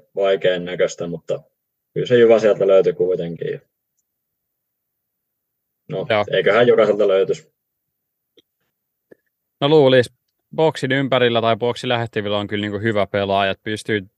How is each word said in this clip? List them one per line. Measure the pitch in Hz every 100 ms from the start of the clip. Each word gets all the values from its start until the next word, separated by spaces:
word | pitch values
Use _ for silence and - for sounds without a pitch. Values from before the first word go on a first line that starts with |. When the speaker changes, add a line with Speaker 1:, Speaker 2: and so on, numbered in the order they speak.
| _
Speaker 1:
vaikean | 98 98 95 92 92
näköistä, | 87 87 87 - 87
mutta | 82 - - _ _ _ _ _
kyllä | 107 92
se | 120
jyvä | 113 113
sieltä | 107 95 98
löytyi | 95 90
kuitenkin. | 87 90 90 85 82 - - _ _ _ _ _ _ _ _ _ _ _ _ _ _ _ _ _ _ _ _ _ _ -
No, | 95 92
Speaker 2:
Joo. | 107 101
Speaker 1:
eiköhän | 95 98 110 120
jokaiselta | 113 104 101 101
löytyisi. | 95 95 - - _ _ _ _ _ _ _ _ _ _ _ _ _ _ _ _ _ _ _ _ -
Speaker 2:
No | 143
luulis. | 156 135 131 120 _ _ _ _ -
Boksin | 160 - 131
ympärillä | 135 135 127 120 117
tai | 113 110
boksin | 120 120 127
lähettivillä | 120 117 110 101 104
on | 98
kyllä | 104
niinku | 104 101
hyvä | 113 104 95
pelaaja, | 101 98 98 98
että | 92
pystyy | 110 107 - 107 92